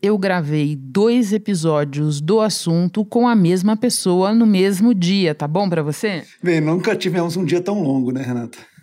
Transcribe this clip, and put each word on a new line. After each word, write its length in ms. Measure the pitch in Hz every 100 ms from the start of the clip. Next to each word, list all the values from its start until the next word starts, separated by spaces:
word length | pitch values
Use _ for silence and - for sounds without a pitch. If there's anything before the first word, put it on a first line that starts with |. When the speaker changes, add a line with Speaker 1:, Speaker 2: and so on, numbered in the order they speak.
Speaker 1:
eu 160 | 202 208
gravei 580 | 190 180 147 151 147
dois 600 | 143 135 190 226 240 208
episódios 840 | 208 208 180 160 151 147 143 151 143
do 220 | 156 214
assunto 640 | 214 - 170 165 180 214
com 240 | 208 240 240
a 60 |
mesma 420 | 226 170 185 208 220
pessoa 560 | 247 - 190 175 196
no 140 | 226 220
mesmo 480 | 190 190 190 233
dia. 400 | 202 175 196 170
Tá 120 | 151 147
bom 220 | 175 196
pra 140 | 165
você? 420 | 151 143 214 170 - -
Speaker 2:
Bem, 160 | 175 160
nunca 380 | 151 180 226 196
tivemos 400 | 180 175 170 175
um 80 |
dia 160 | 160 175
tão 220 | 196 208
longo, 280 | 143 135 127
né, 120 | 127
Renata? 340 | 123 120 117 - - _